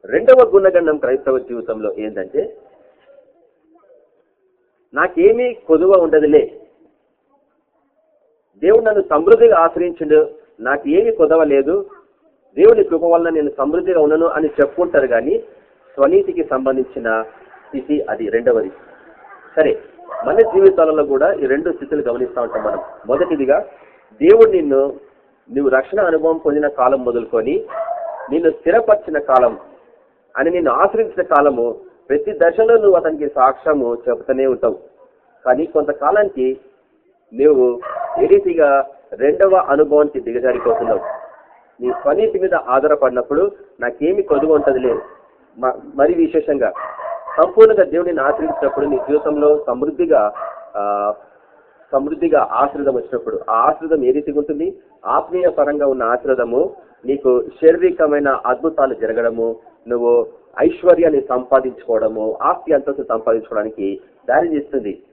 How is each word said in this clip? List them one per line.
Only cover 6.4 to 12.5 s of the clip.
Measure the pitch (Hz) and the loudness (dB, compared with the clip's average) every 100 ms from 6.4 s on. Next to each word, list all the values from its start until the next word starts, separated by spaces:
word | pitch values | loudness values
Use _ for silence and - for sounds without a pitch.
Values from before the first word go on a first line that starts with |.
| - - - _ _ _ _ _ _ 277 _ _ _ _ _ _ _ _ _ _ _ _ | 2 -8 -20 _ _ _ _ _ _ _ _ _ _ _ _ _ _ _ _ _ _ _
దేవుడు | 160 226 | 2 4
నన్ను | 220 208 | 4 0
సమృద్ధిగా | 185 151 170 226 233 175 | 0 0 4 6 6 6
ఆశ్రయించిండు, | 165 170 175 - 156 156 151 - _ _ | 2 0 -6 -6 2 2 2 -4 _ _
నాకు | 120 143 139 | -6 -4 0
ఏమీ | 170 226 | 0 0
కొదవ | 220 156 160 | 2 2 4
లేదు, | 156 139 135 185 392 - _ _ _ _ _ | 4 2 2 -2 -4 -16 _ _ _ _ _